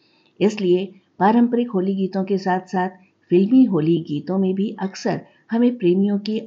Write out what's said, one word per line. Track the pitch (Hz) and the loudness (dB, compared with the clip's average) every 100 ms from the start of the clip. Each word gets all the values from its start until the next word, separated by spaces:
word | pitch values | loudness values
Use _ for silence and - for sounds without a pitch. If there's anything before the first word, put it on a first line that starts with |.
| _ _ _ - | _ _ _ -2
इसलिए | 202 214 180 180 190 - _ - | -2 0 0 0 -2 -12 _ 0
पारंपरिक | 190 233 240 240 240 | 2 4 2 0 -2
होली | 190 190 196 | -2 -2 -2
गीतों | 190 190 | -4 -4
के | 190 190 | -4 -2
साथ-साथ | 190 185 185 185 185 - _ _ - | -2 -4 -2 -4 -4 -8 _ _ 0
फिल्मी | 175 202 262 | 2 4 4
होली | 233 170 156 165 | 4 2 0 0
गीतों | 160 147 147 190 | -2 -8 -4 -2
में | 190 190 | -2 -2
भी | 214 - | -4 -6
अक्सर | 190 - 214 - - _ - | -10 -6 -6 -6 -10 _ -6
हमें | 233 247 247 | 0 0 2
प्रेमियों | 175 185 202 202 | 0 2 0 -2
की | 202 220 | -4 -8